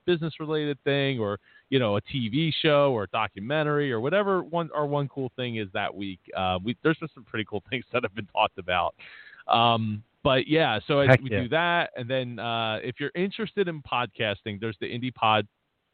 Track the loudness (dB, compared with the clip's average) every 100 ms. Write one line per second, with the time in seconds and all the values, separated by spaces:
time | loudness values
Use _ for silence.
0 | 0 -2 -2 -8 -6 -4 -2 -2 0 0
1 | 0 0 -2 -4 -8 -20 _ 2 4 2
2 | 0 -4 -2 0 0 0 2 4 4 2
3 | -2 -2 -4 -6 -4 -2 0 0 0 -2
4 | 0 0 2 0 -2 -4 -4 -4 -2 0
5 | -2 -4 -8 -6 -6 -4 -4 -4 -6 -6
6 | -10 -10 -10 -2 0 0 -2 -2 -2 -2
7 | -6 -14 -10 -8 -6 -8 -6 -8 -4 -2
8 | -2 -6 -6 0 0 -2 -2 0 0 -4
9 | -16 -20 -20 -14 0 4 4 4 0 -4
10 | -10 _ 2 2 2 2 2 0 2 4
11 | 6 6 4 -2 0 0 2 0 0 -6
12 | -4 -4 -4 -6 -4 -2 -2 -4 -6 -6
13 | -6 -4 -4 -4 -6 -2 -2 -2 -4 -2
14 | -2 -2 -2 -2 -6 -4 -6 -6 -6 -4
15 | -6 2 4 4 2 _ _ _ _